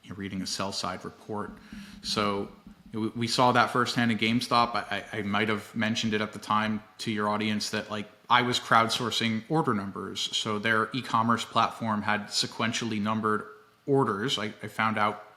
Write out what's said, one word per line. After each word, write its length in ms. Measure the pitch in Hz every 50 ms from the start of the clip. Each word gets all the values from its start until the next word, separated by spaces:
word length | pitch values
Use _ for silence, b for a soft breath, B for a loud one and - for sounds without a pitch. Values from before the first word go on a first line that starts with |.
you 80 | _ -
know, 60 | 95
reading 240 | 98 98 98 98 95
a 60 | 90
sell 260 | 87 - - 98 98
side 320 | 101 - - 90 92 92 -
report. 460 | - - - - - 110 104 101 - - B B B B B B B B B
So, 460 | - - - 110 104 104 101 101 101 - - - _ - - _ - -
you 80 | - 110
know, 100 | 110 110 -
we, 60 | 117
we 60 | 120
saw 260 | 117 - - 131 123
that 180 | 120 120 113 107
firsthand 400 | - 127 120 117 - 127 117 117
in 60 | 113
GameStop. 580 | 104 117 110 113 123 123 - 127 120 120 117 -
I, 300 | 107 98 - 101 98 - -
I, 60 | - 113
I 40 |
might 280 | 101 101 98 101 110 107
have 240 | 107 101 - - -
mentioned 400 | 117 110 107 117 - - 113 107
it 80 | 104
at 100 | 107 104
the 60 | - 110
time 440 | - - 107 107 107 107 110 104 - - _ -
to 120 | - 117
your 180 | 110 104 104 104
audience 400 | 107 104 107 107 107 104 104 -
that, 200 | - 107 - -
like, 180 | 104 107 104 - - _ _ -
I 100 | 120 123
was 180 | 123 123 123 -
crowdsourcing 840 | - - 127 113 113 110 - - 127 110 - - 117 117 110 110 110 -
order 240 | 156 156 156 135 117
numbers. 600 | 104 98 98 92 95 98 95 98 98 - - -
So 240 | - - 117 107 104
their 300 | 104 117 113 110 110 - -
e-commerce 500 | 131 113 - - 113 113 117 117 113 -
platform 560 | - - 117 113 - - - 117 110 107 104
had 280 | 101 107 107 104 101 -
sequentially 680 | - - - - - - 117 113 113 - 123 113 110 107
numbered 460 | 101 110 110 110 107 110 107 104 - - - - - _ _ _ _
orders. 540 | - 139 135 131 113 104 98 107 139 139 -
I, 160 | 104 107 104 -
I 60 | - 107
found 280 | - - 113 113 107
out 260 | 107 104 107 107 - - - -